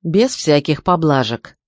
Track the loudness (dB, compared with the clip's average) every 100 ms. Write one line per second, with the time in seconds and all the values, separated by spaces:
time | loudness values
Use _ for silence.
0 | -2 0 0 0 0 0 0 -2 -2 0
1 | 2 0 0 -6 -10 _